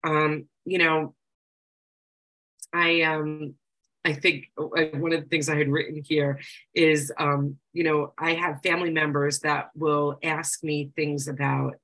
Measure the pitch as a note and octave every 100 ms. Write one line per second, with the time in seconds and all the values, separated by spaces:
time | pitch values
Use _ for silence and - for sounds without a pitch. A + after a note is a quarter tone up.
0 | D#3+ D3+ D3+ D3+ - _ - F#3 E3 D#3+
1 | D3 _ _ _ _ _ _ _ _ _
2 | _ _ _ _ _ _ - E3+ E3+ E3+
3 | D#3+ D#3 D3+ D3+ D3 C#3 _ _ _ _
4 | D3+ C#3+ F#3 D3 - - D3+ E3 D#3 C#3+
5 | E3 E3 D3+ E3 D3 D3 D3 D3 - D3+
6 | D3 D3+ C#3+ C#3 - - _ - D#3+ D3+
7 | C#3+ - D3 C#3+ C#3+ C#3 _ E3+ E3 D3+
8 | C#3+ - D#3+ E3 E3+ C#3+ F#3 E3+ F3 D#3+
9 | D3+ C#3+ C#3+ C#3+ D3+ C#3+ - D3+ D#3 D3
10 | D3 C#3+ E3 D#3 D#3 - D#3+ D3 C#3 -
11 | D3 D3 C#3 C#3 C#3+ C#3 C3+ -